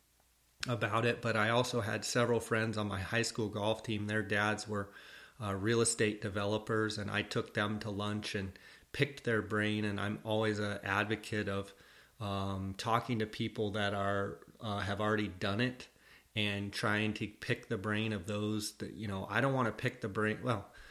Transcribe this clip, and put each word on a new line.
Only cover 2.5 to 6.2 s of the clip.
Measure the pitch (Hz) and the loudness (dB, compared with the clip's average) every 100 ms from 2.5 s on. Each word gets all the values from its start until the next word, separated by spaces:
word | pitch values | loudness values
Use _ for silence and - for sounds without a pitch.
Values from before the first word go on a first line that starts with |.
| 113 113 104 | 0 0 0
on | 104 | -2
my | 95 | -2
high | 92 117 | 0 0
school | 117 - 107 | 0 0 -2
golf | 104 104 110 | 0 0 0
team. | - 104 104 | 0 -2 0
Their | 110 | 0
dads | 98 104 104 107 - | 2 2 2 2 -2
were, | 101 98 - - - - - | -4 -4 -10 -18 -18 -18 -8
uh, | 104 | -4
real | 98 104 117 | 0 2 4
estate | 113 - 107 104 | 4 4 2 2